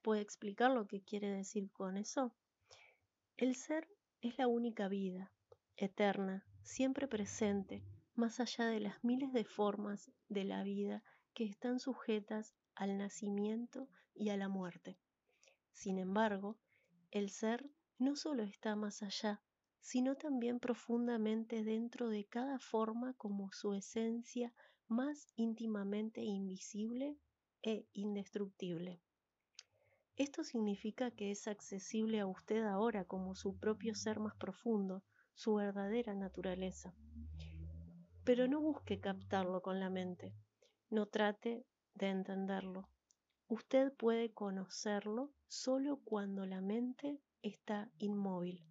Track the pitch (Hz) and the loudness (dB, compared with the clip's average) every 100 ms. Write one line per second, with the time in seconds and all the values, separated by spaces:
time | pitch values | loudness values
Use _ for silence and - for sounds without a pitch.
0 | - 214 208 - 208 196 247 254 208 196 | 4 2 2 -6 -6 4 6 6 2 -6
1 | 196 208 202 196 196 214 196 _ 190 190 | -4 -2 0 -2 -2 -4 -4 _ -4 -2
2 | 214 - 254 _ _ _ _ - - _ | -2 0 -2 _ _ _ _ -20 -20 _
3 | _ _ _ - 254 254 - 311 320 403 | _ _ _ 0 2 2 -2 -2 -2 -16
4 | _ _ 240 233 247 240 240 220 196 202 | _ _ -6 2 4 4 2 0 0 0
5 | 196 185 190 _ _ - _ - 196 - | -2 -4 -10 _ _ -20 _ -4 -4 4
6 | 208 196 196 190 - - - - 262 269 | 4 4 0 -4 -8 -20 -14 0 2 2
7 | 277 220 202 - 214 202 190 202 - - | 0 0 -2 0 2 2 0 -8 -10 -16
8 | _ - 233 226 226 - 233 220 208 - | _ 0 0 2 -2 2 2 2 0 0
9 | 240 254 277 254 208 - 208 202 208 208 | 2 2 4 2 0 2 2 2 -2 -6
10 | - _ _ 202 196 196 196 202 202 208 | -10 _ _ -2 0 0 -2 -2 -2 -2
11 | - - _ - 226 202 247 247 269 240 | -8 -20 _ -4 -4 -2 -2 -2 -2 -4
12 | - 214 208 214 220 _ _ - 196 196 | 0 0 0 -4 -4 _ _ -4 -2 -2
13 | 202 - 202 202 208 220 240 254 269 - | -4 -4 -2 0 0 0 -4 -8 -12 -14
14 | _ - 208 202 196 196 180 175 - 190 | _ -4 0 0 0 -2 -4 -8 -14 -16
15 | _ _ _ _ - _ _ - 202 190 | _ _ _ _ -20 _ _ -8 -2 -2
16 | 185 196 220 202 202 233 _ _ _ _ | 2 4 4 4 -4 -8 _ _ _ _
17 | _ 208 202 - 220 240 285 _ _ _ | _ -2 -2 0 0 0 -4 _ _ _
18 | 262 285 320 277 208 - 226 214 208 - | 2 2 0 0 0 -2 -2 0 -2 -4
19 | 208 - 214 208 _ _ _ _ - 247 | -6 0 0 -2 _ _ _ _ -2 2
20 | 254 277 311 262 233 247 247 226 - 233 | 4 2 0 0 2 0 0 -2 2 2
21 | 240 233 214 220 226 226 220 220 233 254 | 4 4 4 2 0 0 2 0 0 -2
22 | 240 214 202 240 269 269 - 226 220 226 | 0 0 -2 -2 -2 -2 0 2 2 0
23 | 254 254 208 202 196 - 208 202 - 226 | -4 -4 -4 -2 -4 -4 -2 -2 -2 0
24 | 226 233 233 247 240 _ - _ _ 226 | 0 0 -4 -4 -4 _ -20 _ _ 0
25 | 277 294 - - 226 226 226 208 196 208 | 0 -2 -10 0 0 2 0 0 0 0
26 | 220 220 226 196 196 190 - 202 220 240 | -2 -2 -2 -2 -2 -4 -8 -4 -2 -2
27 | 277 294 _ _ _ _ - 214 - - | -4 -4 _ _ _ _ -2 -2 -4 -4
28 | 208 202 196 208 196 - 185 165 180 175 | -2 -2 -4 -4 -4 -4 -4 -2 -4 -8
29 | _ _ _ _ _ - - _ _ _ | _ _ _ _ _ -20 -20 _ _ _
30 | _ - 285 - 302 233 214 202 220 208 | _ -2 -2 0 -2 0 0 0 -4 -2
31 | 247 233 202 202 - 208 - 196 - 220 | -4 -2 -4 -4 -4 -8 -8 -10 -4 0
32 | 220 220 196 185 - 214 220 196 226 220 | 2 2 2 -2 0 2 4 4 2 2
33 | 180 190 185 190 196 190 214 214 226 208 | -2 -4 -4 -2 -4 0 0 0 0 -2
34 | 208 214 214 - 202 196 240 214 190 185 | -2 -2 -2 -4 -6 -4 2 2 2 -2
35 | _ _ _ - - 214 202 196 196 226 | _ _ _ -6 2 2 2 0 0 0
36 | 233 196 190 185 185 185 185 180 180 - | 0 -2 -4 -4 -2 -2 -2 -4 -12 -14
37 | - - - - - - - - - - | -14 -10 -10 -10 -10 -10 -10 -10 -12 -16
38 | - - - 247 254 294 302 294 - 196 | -18 -6 4 6 6 4 2 0 -2 -2
39 | 202 190 196 196 185 185 185 190 190 185 | -2 -4 0 0 2 0 -2 -2 0 -2
40 | 185 180 190 - - _ - _ _ 220 | -4 -6 -10 -14 -20 _ -20 _ _ 0
41 | 208 214 208 208 233 233 247 _ _ - | 2 4 2 2 -2 -4 -8 _ _ -2
42 | 196 190 196 190 190 190 190 185 196 _ | 2 2 0 -2 0 -2 -2 -8 -12 _
43 | _ _ _ _ _ 220 - 262 269 277 | _ _ _ _ _ -4 4 6 6 4
44 | 226 226 233 214 202 190 185 - 220 208 | 4 4 0 -2 -4 -4 -6 -4 0 0
45 | 208 220 285 _ _ - - 262 277 277 | 0 -2 -4 _ _ -6 2 2 2 -2
46 | - 214 202 196 190 185 190 220 247 254 | -2 -2 0 -2 -2 -2 0 2 0 -2
47 | 285 285 _ _ 214 202 - 208 214 - | -4 -6 _ _ -8 -8 -4 -4 -4 -2
48 | 208 208 196 185 180 180 - | 0 2 2 0 -2 -4 -14